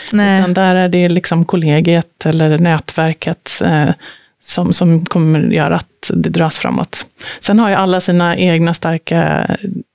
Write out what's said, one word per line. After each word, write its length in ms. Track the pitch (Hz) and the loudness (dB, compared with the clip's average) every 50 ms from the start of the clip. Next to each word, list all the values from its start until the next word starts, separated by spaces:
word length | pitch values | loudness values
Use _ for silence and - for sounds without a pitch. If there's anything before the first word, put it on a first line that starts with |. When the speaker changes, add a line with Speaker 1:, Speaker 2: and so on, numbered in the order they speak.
| - - - | -8 -4 0
Speaker 1:
Nej. 260 | 208 208 202 196 190 | 2 2 2 2 2
Speaker 2:
Utan 140 | 190 180 180 | 2 2 0
där 220 | 190 190 185 180 | 2 2 2 2
är 140 | 185 185 180 | 2 2 2
det 200 | 175 180 180 175 | 2 2 2 2
liksom 360 | 170 185 - - 170 165 170 | 2 0 -2 0 0 0 0
kollegiet 800 | - - 180 160 156 147 156 160 170 170 170 165 - _ - - | 2 0 0 2 2 2 2 2 2 2 2 0 -2 _ -6 -2
eller 320 | 156 160 160 160 156 156 151 | -2 0 2 2 2 2 2
nätverket, 1040 | 175 170 160 151 - - - - 160 160 160 - - - - - - - - - - | 2 2 0 0 -2 -6 -4 -2 -2 -2 -4 -4 -6 -8 -8 -8 -8 -10 -6 -4 -2
eh, 240 | 175 160 151 151 165 160 - - - - - _ _ _ _ - | 0 0 2 2 0 -2 -4 -8 -18 -20 -20 _ _ _ _ -10
som, 300 | - - - 175 180 170 | -6 -4 -2 -2 0 0
som 320 | - 185 170 165 165 170 | 2 2 2 2 2 0
kommer 340 | - - 175 160 160 156 151 | -2 -2 0 2 2 2 2
göra 360 | - - - 160 151 - 165 | 2 0 0 0 0 0 -2
att 360 | 180 - - _ _ - - 180 | -4 -6 -8 _ _ -8 -4 -2
det 160 | 170 165 - | -2 -2 -2
dras 300 | 160 170 165 156 - - | 0 -2 -2 -2 -2 -4
framåt. 460 | - 62 62 64 - - - - - - _ - - - - - | -4 -4 -4 -4 -4 -6 -8 -12 -14 -14 _ -20 -18 -18 -14 -8
Sen 200 | - - 202 220 | -2 0 2 2
har 100 | 233 208 | 2 2
ju 60 | 196 | 2
alla 260 | - 190 185 180 185 | 0 0 0 0 0
sina 360 | 180 - 175 175 175 175 170 - | 0 0 2 2 2 0 0 0
egna 360 | 185 180 165 165 165 165 170 | 2 2 2 2 2 0 0
starka 720 | - - 165 165 160 - - 165 170 160 156 73 - - - - - 202 196 - - - _ _ | -2 -2 -4 -4 -4 -4 -2 -2 0 0 0 0 -2 -2 -2 -4 -4 -6 -6 -8 -8 -10 _ _